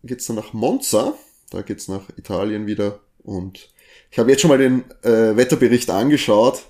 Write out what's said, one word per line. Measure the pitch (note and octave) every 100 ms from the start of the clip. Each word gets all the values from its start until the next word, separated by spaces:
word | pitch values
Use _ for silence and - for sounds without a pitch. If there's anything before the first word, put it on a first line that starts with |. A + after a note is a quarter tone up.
geht's | - B2 -
dann | A2+
nach | -
Monza. | A2+ A#2+ B3+ - G#2+ B2+ D4+ _ _ _
Da | -
geht's | - G2+ -
nach | F#2+ - -
Italien | - F2+ G2+ G#2+ G#2+
wieder. | G#2 G2+ G2+ _ _
Und | - G2 F#2 F#2 - _ _ _ _
ich | -
habe | A#2
jetzt | C3+
schon | E3+
mal | C3+
den, | C3+ B2+ - -
äh, | A2+ A2+ A2+ G#2+
Wetterbericht | B2+ A#2 A#2+ A#2+ -
angeschaut. | F#2 B2+ D3 - G#2 A#2+ - -